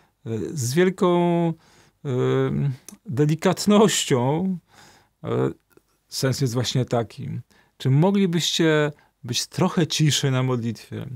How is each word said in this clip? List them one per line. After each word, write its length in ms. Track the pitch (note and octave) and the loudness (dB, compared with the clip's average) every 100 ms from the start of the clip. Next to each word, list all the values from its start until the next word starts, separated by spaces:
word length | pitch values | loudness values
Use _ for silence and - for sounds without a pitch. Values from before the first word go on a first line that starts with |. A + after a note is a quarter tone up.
| _ _ A2+ A2 E2 | _ _ -8 -6 -6
z 200 | D#3+ A#2 | -6 -2
wielką, 720 | D3+ F#3 F#3 F3+ F3 F3 E3+ E3+ D#3+ _ _ _ _ D3 | 2 2 2 2 2 2 2 0 -4 _ _ _ _ -6
e, 40 | B2+ C3 C3 C3+ C#3+ C#3 B2+ - - A3+ | -2 0 0 0 0 -2 -4 -12 -18 -6
delikatnością, 1500 | A#2+ D3+ D#3+ F#3+ E3+ - G#3 G#3+ - - C3+ B2+ D#3 F#3+ F3+ _ - - _ _ _ | 0 0 2 0 0 4 4 4 2 0 0 0 -2 -4 -6 _ -20 -20 _ _ _
e, 60 | A#2 A#2+ C3 - _ _ _ _ _ | -6 -2 -2 -6 _ _ _ _ _
sens 340 | - C3+ A#2+ | -4 -2 0
jest 120 | C3+ | -2
właśnie 320 | B2 A#2+ C3 A#2+ | -2 -2 -2 -2
taki: 440 | A#2+ A2+ - A2 A#2 - _ _ - | -2 -4 -8 -10 -12 -14 _ _ -6
"Czy 120 | C3 | 2
moglibyście 1000 | C#3 F3+ G3+ F#3+ E3+ - - D#3+ D3+ D3 D3 _ _ | 4 4 4 2 0 -2 2 2 2 0 -4 _ _
być 240 | B2 A#2+ - | -8 -6 -6
trochę 400 | - F3+ - D3+ | -2 0 0 0
ciszej 440 | - D#3 C3 C#3 | 2 2 2 0
na 120 | B2+ | 0
modlitwie?" 600 | B2+ B2 A#2 G#2+ - A2 A2+ | 0 -2 -4 -8 -10 -12 -10